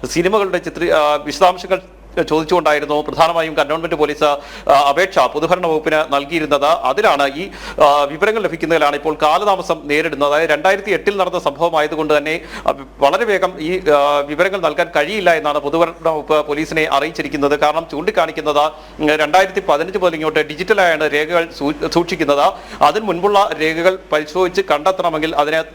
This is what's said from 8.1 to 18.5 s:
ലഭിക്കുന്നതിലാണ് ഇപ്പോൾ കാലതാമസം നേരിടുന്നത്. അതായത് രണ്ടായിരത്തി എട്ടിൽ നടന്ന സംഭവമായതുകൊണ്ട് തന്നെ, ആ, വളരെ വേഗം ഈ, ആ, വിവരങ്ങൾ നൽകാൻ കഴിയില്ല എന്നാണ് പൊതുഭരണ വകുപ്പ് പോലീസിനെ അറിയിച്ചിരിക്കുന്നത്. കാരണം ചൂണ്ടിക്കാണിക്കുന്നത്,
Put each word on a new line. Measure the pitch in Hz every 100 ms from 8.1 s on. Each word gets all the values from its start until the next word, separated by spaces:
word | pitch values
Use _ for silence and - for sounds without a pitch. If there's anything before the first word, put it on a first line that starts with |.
| 151 202 220
ലഭിക്കുന്നതിലാണ് | 180 160 156 165 147 139
ഇപ്പോൾ | 156 151
കാലതാമസം | 151 170 208 185 170 165
നേരിടുന്നത്. | 147 147 160 139 143
അതായത് | 147 160
രണ്ടായിരത്തി | 151 190 196 202
എട്ടിൽ | 170 - 202
നടന്ന | 180 180
സംഭവമായതുകൊണ്ട് | 160 139 170 160 151 156 156 151
തന്നെ, | 147 165 - - -
ആ, | 139 135 -
വളരെ | 139 190
വേഗം | 233 190 185 -
ഈ, | 156 185
ആ, | 185 147 143 147
വിവരങ്ങൾ | 143 151 190 190
നൽകാൻ | 165 151 170 160
കഴിയില്ല | 156 214 175
എന്നാണ് | 165 147 147
പൊതുഭരണ | 143 165 165 165 165
വകുപ്പ് | 156 143 156 147
പോലീസിനെ | 147 156 160 156
അറിയിച്ചിരിക്കുന്നത്. | 135 156 165 147 143 139 147
കാരണം | 151 156 165
ചൂണ്ടിക്കാണിക്കുന്നത്, | 147 185 208 160 156 151